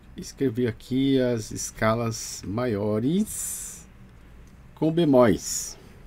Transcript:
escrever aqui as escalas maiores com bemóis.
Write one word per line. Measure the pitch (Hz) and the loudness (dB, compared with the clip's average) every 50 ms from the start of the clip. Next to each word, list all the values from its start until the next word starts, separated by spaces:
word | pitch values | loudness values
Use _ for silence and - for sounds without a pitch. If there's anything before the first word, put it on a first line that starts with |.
| - - - | -12 -20 -16
escrever | - 175 - - - 139 131 113 123 123 | -16 -14 -14 -6 -2 -2 -2 0 0 -2
aqui | 117 113 - - - 123 131 135 135 135 131 | -2 -2 -4 -8 -4 -2 0 2 4 4 4
as | 127 123 120 113 107 - | 4 2 0 -2 -4 -6
escalas | 113 113 - - - - 117 110 113 117 120 113 113 - - - - - - | -8 -8 -8 -8 -4 0 2 2 2 2 0 -4 -4 -6 -8 -12 -12 -12 -10
maiores | 92 98 117 123 127 107 98 104 107 107 110 117 139 165 196 214 - - - - - - - - - - - - - - - - - - - - - - - - - - - - - - | -6 -4 -2 -2 -2 -2 -2 0 0 0 0 0 0 0 0 -2 -2 -4 -8 -8 -8 -8 -10 -12 -14 -16 -18 -20 -20 -20 -20 -20 -20 -20 -20 -20 -20 -20 -20 -20 -20 -20 -20 -20 -20 -8
com | - 156 160 | -2 0 0
bemóis. | 165 170 170 147 135 123 123 110 85 - - - - - - - - - - - - - - | 2 2 4 6 6 8 8 6 6 2 0 -6 -6 -6 -6 -8 -12 -16 -20 -20 -20 -20 -20